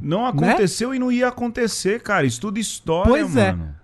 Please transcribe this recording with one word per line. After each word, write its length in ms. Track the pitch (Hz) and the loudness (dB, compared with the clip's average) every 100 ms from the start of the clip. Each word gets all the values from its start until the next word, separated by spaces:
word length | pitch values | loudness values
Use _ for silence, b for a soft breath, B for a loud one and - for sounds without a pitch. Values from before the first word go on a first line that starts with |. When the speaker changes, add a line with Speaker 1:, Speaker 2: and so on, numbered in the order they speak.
Speaker 1:
Não 200 | 143 180 | 0 -2
Speaker 2:
né? 60 | 247 | 0
Speaker 1:
aconteceu 640 | 147 170 233 190 - 240 | 2 2 4 2 0 -4
e 60 | 262 | -2
não 140 | 254 | 0
ia 160 | 247 247 | 2 0
acontecer, 760 | 247 240 233 226 - 190 233 | 0 -6 -2 -2 -2 -2 -2
cara. 240 | - 196 139 | 0 2 2
Estuda 320 | 113 214 208 | 0 -4 -4
história, 500 | 208 - - 165 214 | -6 -8 -4 2 4
Speaker 2:
Pois 260 | 285 294 254 | 4 2 2
é. 160 | 196 | 2
Speaker 1:
mano. 240 | 87 78 73 | 0 -6 -12